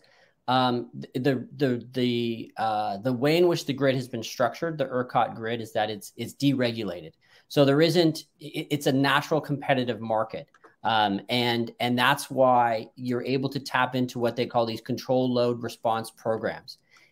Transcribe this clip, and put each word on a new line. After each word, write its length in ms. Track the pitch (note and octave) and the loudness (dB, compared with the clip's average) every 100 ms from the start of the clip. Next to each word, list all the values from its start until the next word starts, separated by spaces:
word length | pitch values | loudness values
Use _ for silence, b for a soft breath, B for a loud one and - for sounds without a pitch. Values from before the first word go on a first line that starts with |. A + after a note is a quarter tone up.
| b b b b - | b b b b 0
um, 400 | B2+ B2+ A#2+ A#2+ C3+ C#3 | 2 2 0 -4 -12 -10
th-, 100 | C3+ | -2
the, 240 | C#3 B2+ A#2+ | 0 0 -2
the, 320 | C3 C#3 B2 A#2 | -2 0 0 -4
the, 600 | B2+ B2 A#2+ A#2 A2+ A2+ - | -2 0 0 -2 -4 -8 -4
uh, 400 | A2 G#2+ G#2+ G2 | -2 -2 -2 -4
the 160 | A#2+ | -4
way 240 | B2 C#3+ D#3+ | 0 2 4
in 100 | F3 | 4
which 200 | E3 - | 2 -2
the 80 | |
grid 200 | C3 C#3 | 0 0
has 140 | C3 A#2+ | 0 -2
been 140 | A#2 | -8
structured, 560 | A2+ - A#2+ - E3 D#3 | -6 0 0 0 -4 -4
the 80 | C3+ | -2
ercot 480 | B2+ B2 C3+ A2+ | -2 0 0 0
grid, 260 | G#2 A2+ A#2 | -2 -6 -6
is 140 | G#2+ | -4
that 160 | A2+ G#2+ | -2 -2
it's, 240 | G#2 - - | -4 -12 -10
it's 160 | A#2 | -10
deregulated. 800 | - C#3+ B2+ B2 A2+ G#2 F2 D#2+ - b b b | -2 2 2 0 -2 -6 -8 -12 -20 b b b
So 180 | - C#3 | 4 6
there 160 | C#3 | 6
isn't, 420 | E3 D#3+ E3 D#3 - _ | 4 6 4 2 -8 _
i-, 280 | D3 - D#3 | -12 -10 -4
it's 160 | D3 D3+ | -2 0
a 60 | |
natural 460 | C3+ C#3 C#3 - D#3 | 2 4 2 2 -2
competitive 640 | - C#3+ C#3+ C3 B2 G#2+ | -2 -4 0 0 0 -4
market. 480 | A2+ A2 A2 D#2+ - _ b b | -2 -2 -2 -6 -14 _ b b
Um, 380 | G#2 A2+ G#2+ G2 - | 0 2 2 0 -2
and, 440 | B2 A#2+ A#2 A#2 - | 0 2 0 -2 -4
and 200 | A#2+ B2 | -2 2
that's 320 | B2 C#3+ - | 2 2 0
why 580 | C3 C3 B2 A#2+ A2+ A#2 - | 2 4 6 4 0 -6 -10
you're 300 | B2 B2 A#2+ | -4 -2 0
able 240 | C3+ C3+ | 0 -2
to 100 | C3+ | -4
tap 340 | C3 C3 B2+ | -2 0 0
into 240 | B2+ B2 B2 | 0 -4 -2
what 160 | A#2+ | -2
they 120 | A#2+ A#2+ | -2 -2
call 180 | B2 | 0
these 160 | A2+ A2 | 0 -2
control 500 | - A#2+ - B2+ B2+ | -6 -6 -2 0 2
load 320 | B2 A#2+ A#2+ | 2 0 -2
response 480 | A#2 - A#2 A2+ A2+ | -6 -4 -2 -2 -4
programs. 680 | - A#2 A2 G2+ D#2+ - - b b b | -8 -4 -2 -4 -6 -12 -20 b b b